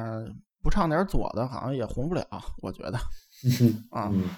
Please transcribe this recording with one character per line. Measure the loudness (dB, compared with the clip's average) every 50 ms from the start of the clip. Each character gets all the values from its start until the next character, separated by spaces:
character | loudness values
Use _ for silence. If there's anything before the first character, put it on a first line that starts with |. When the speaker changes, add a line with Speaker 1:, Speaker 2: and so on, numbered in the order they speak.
| -6 -6 -6 -8 -8 -10 -12 -16 -18 _ _ _ 4
Speaker 1:
不 | 4
唱 | 6 6 4 4
点 | 4 2 2
左 | 2 2 0 0 0 0
的， | -2 -2 -2
好 | -4 -6
像 | -4 -4 -2
也 | -2 -4
红 | -4 -4 -4 -2 -2
不 | -2
了， | -2 -4 -4 -8 -10 -10 -10 -10 -8 -8
我 | -8
觉 | -8 -8
得。 | -8 -6 -4 -4 -4 -4 -6 -6 -10 _ _ -2 2
Speaker 2:
<laughs> | 2 4 6 6 6 4 2 -4 -8
Speaker 1:
啊， | -6 -4 -2 0
Speaker 2:
嗯。 | 0 0 0 0 -4